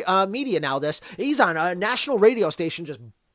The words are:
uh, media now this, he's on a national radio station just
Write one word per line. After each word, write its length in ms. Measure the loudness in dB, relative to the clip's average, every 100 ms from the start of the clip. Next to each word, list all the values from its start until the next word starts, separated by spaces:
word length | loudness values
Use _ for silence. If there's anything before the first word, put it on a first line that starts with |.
| 4
uh, 180 | 2 2
media 340 | -2 -2 -2
now 200 | 0 -2
this, 220 | -2 -4 -8 -6
he's 220 | -2 2
on 160 | 2 2
a 200 | -2 -2
national 420 | -2 -2 0 4
radio 320 | 4 4 0
station 340 | -2 -6 -6 -12
just 140 | -14 -18 -20 _